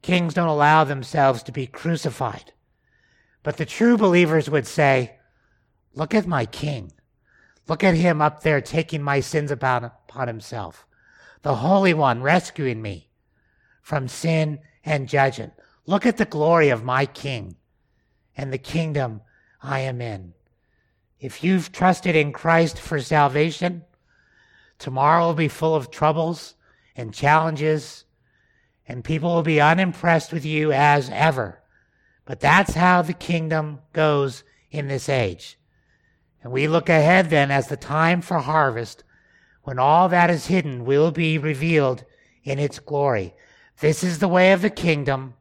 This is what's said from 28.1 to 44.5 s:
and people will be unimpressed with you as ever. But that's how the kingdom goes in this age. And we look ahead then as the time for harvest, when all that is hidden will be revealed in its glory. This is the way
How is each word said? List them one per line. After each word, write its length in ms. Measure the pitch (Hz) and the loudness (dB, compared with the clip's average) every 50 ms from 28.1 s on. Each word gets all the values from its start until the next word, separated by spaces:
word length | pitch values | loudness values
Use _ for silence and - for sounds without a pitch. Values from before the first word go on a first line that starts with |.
| _ _ _ _ _ _ _ _ _ _ _ _ _ _ _ - | _ _ _ _ _ _ _ _ _ _ _ _ _ _ _ -16
and 160 | 123 123 - | -14 -14 -6
people 300 | - 160 156 143 170 170 | -6 -6 -4 -2 0 0
will 80 | 170 | 0
be 180 | 160 165 160 151 | 0 2 2 4
unimpressed 720 | 147 151 165 180 190 180 165 - - 175 165 160 - - | 6 6 6 4 2 -2 -2 -2 2 2 2 2 0 -2
with 140 | - 160 135 | -8 -8 -6
you 260 | 151 156 151 151 151 | -4 -2 0 0 2
as 380 | 143 135 147 147 147 147 131 127 | 2 4 4 4 4 4 0 -2
ever. 520 | - - 147 160 147 131 113 95 - _ _ _ _ _ _ _ _ _ _ _ _ _ _ | -2 0 0 2 2 0 -4 -6 -8 _ _ _ _ _ _ _ _ _ _ _ _ _ _
But 160 | - - - | -14 -12 -2
that's 320 | - 143 156 185 196 - | 2 4 4 4 4 2
how 300 | - 160 175 180 180 180 | 0 2 2 4 4 2
the 100 | 175 156 | 2 -2
kingdom 680 | 175 - - - 175 165 160 156 160 156 151 151 147 135 _ _ | -6 -10 -6 -4 -4 -4 -2 -2 -4 -4 -4 -6 -10 -14 _ _
goes 500 | _ 160 156 151 147 143 139 135 123 - _ _ _ _ _ _ | _ 0 2 2 2 2 0 -2 -4 -10 _ _ _ _ _ _
in 180 | - 151 143 139 | -10 -10 -8 -6
this 220 | 139 131 - - | -6 -6 -4 -2
age. 480 | 139 131 117 95 85 78 - - - _ _ _ _ _ _ _ _ _ _ _ _ _ _ _ _ _ | -2 -2 -2 -2 -4 -8 -16 -20 -20 _ _ _ _ _ _ _ _ _ _ _ _ _ _ _ _ _
And 80 | _ 120 | _ -6
we 160 | 123 131 143 | -4 -2 0
look 220 | 151 160 170 160 - | 2 0 0 2 4
ahead 400 | 165 160 147 156 180 185 190 160 | 4 4 6 6 6 4 4 2
then 220 | 160 147 143 139 | 2 2 2 2
as 160 | 139 139 127 | 2 0 0
the 100 | - 151 | -2 -8
time 460 | 135 - - 147 156 160 165 175 175 | -10 -8 -4 -2 0 2 2 2 0
for 160 | 170 - 185 160 | -2 -2 -4 -4
harvest, 640 | 127 131 156 160 147 135 113 117 117 107 - _ _ _ _ _ _ _ _ _ _ _ _ _ | -2 0 2 2 2 2 0 -4 -8 -10 -14 _ _ _ _ _ _ _ _ _ _ _ _ _
when 160 | _ - 131 127 | _ -10 -4 0
all 300 | 127 143 151 170 185 185 | 2 4 4 4 4 4
that 220 | 175 180 175 170 | 4 2 4 2
is 160 | 175 151 - | 2 -2 -2
hidden 400 | - 180 185 147 151 131 123 117 | -2 -2 -2 0 -2 -8 -8 -2
will 240 | 123 139 143 156 170 | 0 2 2 2 2
be 260 | 156 165 165 160 156 | 0 -2 -2 -2 -2
revealed 720 | 156 143 156 151 131 147 165 165 151 143 131 127 120 - _ _ _ _ _ _ _ _ | -2 -2 -4 -4 -2 -2 2 2 2 2 2 -2 -4 -10 _ _ _ _ _ _ _ _
in 140 | 143 139 139 | -6 -4 -4
its 200 | 147 139 - - | -4 -4 -6 -10
glory. 560 | - - 147 143 143 143 127 107 92 85 - _ _ _ _ _ _ _ _ _ | -12 -6 -4 -2 0 0 0 -2 -4 -6 -12 _ _ _ _ _ _ _ _ _
This 220 | - 151 156 - | 0 0 0 0
is 180 | - 180 170 147 | -2 -4 -2 -2
the 80 | 202 190 | -2 2
way 240 | 175 185 185 185 | 4 4 6 6